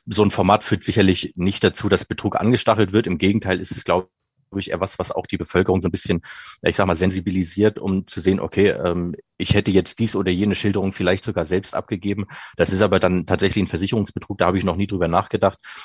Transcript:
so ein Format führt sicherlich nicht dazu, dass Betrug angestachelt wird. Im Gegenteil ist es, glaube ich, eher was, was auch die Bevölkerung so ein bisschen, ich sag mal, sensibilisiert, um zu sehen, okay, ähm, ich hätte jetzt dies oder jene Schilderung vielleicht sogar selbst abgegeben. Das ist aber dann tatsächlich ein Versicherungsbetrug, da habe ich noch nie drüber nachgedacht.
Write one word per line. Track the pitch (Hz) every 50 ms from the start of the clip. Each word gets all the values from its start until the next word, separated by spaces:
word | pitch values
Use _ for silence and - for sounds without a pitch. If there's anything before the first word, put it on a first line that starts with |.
| -
so | - 104 - 107
ein | 101
Format | - - 95 95 104 107 -
führt | - 107 - -
sicherlich | - 90 110 98 95 90 - - 90 -
nicht | 87 87 98 95 - -
dazu, | 92 - - - 98
dass | 101 90 -
Betrug | - - - - 101 -
angestachelt | - 98 113 123 113 - 120 107 107 104 92
wird. | 95 110 -
Im | 87 92 78
Gegenteil | 92 95 104 107 - 95 92 82
ist | 80 -
es, | - - -
glaube | - 87 92 92 _ _ _ _ _ _ _ _ _ 95
ich, | 98 95 -
eher | 87 87
was, | 95 95 - -
was | 92 -
auch | - - -
die | - - -
Bevölkerung | 85 - - - 92 - 92 95
so | 90 90
ein |
bisschen, | 78 - - - 95 82 - - - - - - - -
ich | - - -
sag | - 98
mal, | 92 85
sensibilisiert, | 80 92 92 92 95 87 98 90 95 90 80 - 98 104 107 104 -
um | - 98 95 95 90
zu | - - -
sehen, | 82 95 95 -
okay, | - 85 - 95 98 98
ähm, | - - - 87 87 87 87 87 73 - - _ _ -
ich | 95 - -
hätte | 104 - 107
jetzt | 95 95 85 - - -
dies | 117 107 -
oder | 98 95 92
jene | 90 90 104 104 92
Schilderung | - - 101 95 104 95 95
vielleicht | - - 95 87 95 95 -
sogar | - - 90 82
selbst | 85 92 95 98 - -
abgegeben. | - - - 110 90 95 101 98 101 98 - - - - - -
Das | - 85 -
ist | 95 92
aber | 107 95 98 92
dann | 95 92 92 90 82
tatsächlich | - 92 85 95 95 - 107 92
ein | -
Versicherungsbetrug, | - 82 95 95 120 110 98 - - - - - 101 -
da | 87
habe | 87 92 95
ich | 87
noch | 92 82
nie | 90 101
drüber | - 101 90 87 82
nachgedacht. | 82 92 - - - 104 98 95 - - - - - - -